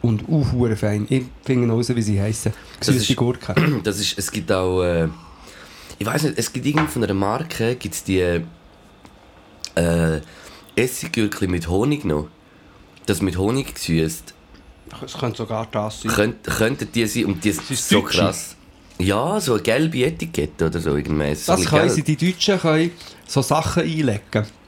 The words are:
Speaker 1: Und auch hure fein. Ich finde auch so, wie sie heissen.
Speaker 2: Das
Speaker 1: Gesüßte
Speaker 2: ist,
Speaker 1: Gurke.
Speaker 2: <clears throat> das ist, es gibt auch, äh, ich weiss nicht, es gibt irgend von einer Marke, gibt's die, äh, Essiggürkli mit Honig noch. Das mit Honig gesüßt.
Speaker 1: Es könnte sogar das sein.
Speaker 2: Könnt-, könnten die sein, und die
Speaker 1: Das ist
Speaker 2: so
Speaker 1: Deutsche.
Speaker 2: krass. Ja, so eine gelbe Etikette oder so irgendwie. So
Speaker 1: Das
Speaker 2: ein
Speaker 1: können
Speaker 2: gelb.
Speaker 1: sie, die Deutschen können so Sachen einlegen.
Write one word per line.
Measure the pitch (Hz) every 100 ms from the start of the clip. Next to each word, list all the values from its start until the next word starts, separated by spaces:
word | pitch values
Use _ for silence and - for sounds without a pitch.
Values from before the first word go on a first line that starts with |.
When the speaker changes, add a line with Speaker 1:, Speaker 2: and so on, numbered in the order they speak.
Speaker 1:
Und | 120 107 -
auch | 160 135
hure | 127 120 107
fein. | 107 104 107
Ich | 131 127 - -
finde | 127 120
auch | 113
so, | 120 120
wie |
sie | 107 101
heissen. | 101 110 110 - - -
Speaker 2:
Das | -
Speaker 1:
Gesüßte | 127 107
Speaker 2:
ist, | -
Speaker 1:
Gurke. | 120 - - 101 160
Speaker 2:
<clears throat> | 131
das | 92 98
ist, | 101 -
es | 98
gibt | 104 85
auch, | 95 92 92
äh, | 87 85 82 82 - - - - - - - -
ich | 104
weiss | -
nicht, | 147 -
es | 113
gibt | 127 139
irgend | 147 156
von | 127
einer | 104
Marke, | 95 98 120 156 - 113 123
gibt's | 101 -
die, | - 95 90 87 82 - - - - - - - - - - - - 82
äh, | 85 85 82 80 - - - - - -
Essiggürkli | 123 - 165 - 104 - 92
mit | 90 82
Honig | 92 127 147 104
noch. | 73 78 - - - - - - - -
Das | 92
mit | 98 85
Honig | 98 127 131 -
gesüßt. | - 82 80 82 - - - - - - - - 127
Speaker 1:
Es | -
könnte | 123 110
sogar | 110 110 110
das | 110 107 -
sein. | 110
Speaker 2:
Könnt-, | 113 107 117 -
könnten | - 113 139 107
die | 117 110
sein, | 113 98
und | 90
die | 104
Speaker 1:
Das | 95 -
ist | 131 -
Speaker 2:
so | -
Speaker 1:
Deutsche. | - 90
Speaker 2:
krass. | 90 - - - - - - -
Ja, | 92 101 147 208
so | 160
eine | 110
gelbe | 90 120 160 143 131
Etikette | 165 - - 76 - 82
oder | 82
so | 82 73
irgendwie. | 73 76 73 76
So | -
Speaker 1:
Das | 180
Speaker 2:
ein | 87
Speaker 1:
können | 151
Speaker 2:
gelb. | 160
Speaker 1:
sie, | 143
die | 156 151 170
Deutschen | 180 - 185
können | 165 156 170 170 - - -
so | 143
Sachen | 131 151 156 175
einlegen. | 160 156 139 101 - 110 107 -